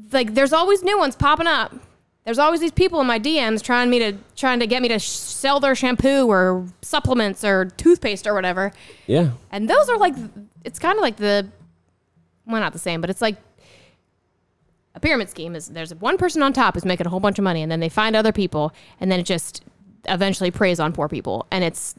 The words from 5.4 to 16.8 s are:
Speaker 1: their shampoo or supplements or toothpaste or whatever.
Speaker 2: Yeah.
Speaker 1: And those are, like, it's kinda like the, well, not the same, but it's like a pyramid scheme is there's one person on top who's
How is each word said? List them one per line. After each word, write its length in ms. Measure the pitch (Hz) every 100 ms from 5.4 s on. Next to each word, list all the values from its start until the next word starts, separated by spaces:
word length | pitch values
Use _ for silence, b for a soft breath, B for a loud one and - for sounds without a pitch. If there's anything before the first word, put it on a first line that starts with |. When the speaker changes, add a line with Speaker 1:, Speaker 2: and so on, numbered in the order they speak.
| 269 285
Speaker 1:
their 160 | 269 262
shampoo 500 | 254 240 269 277 247
or 400 | 196 185 185 180 -
supplements 600 | - 302 - 247 208 196
or 220 | 208 190 185 -
toothpaste 500 | 320 349 233 196 214
or 80 |
whatever. 380 | 208 185 180 196 B B B B
Speaker 2:
Yeah. 240 | 135 160 123 -
Speaker 1:
And 180 | 202 214
those 200 | 494 539
are, 80 | 453
like, 160 | 370 254 220 - 208 _
it's 160 | - -
kinda 220 | 330 427
like 160 | 320 208
the, 320 | 208 202 196 - - _ _ _ _ _ _ _ -
well, 160 | 226
not 100 | 180
the 80 | 170
same, 220 | 185 165
but 80 | 170
it's 120 | 190
like 140 | 220 208 _ _ b b b b _ _ _ _ _ _ _ _ _ -
a 60 |
pyramid 280 | 311 277 190
scheme 240 | - 165
is 140 | 165 156
there's 260 | 160 165 165
one 220 | 220 370
person 240 | 359 311
on 120 | 277
top 220 | 269 214
who's 100 | 175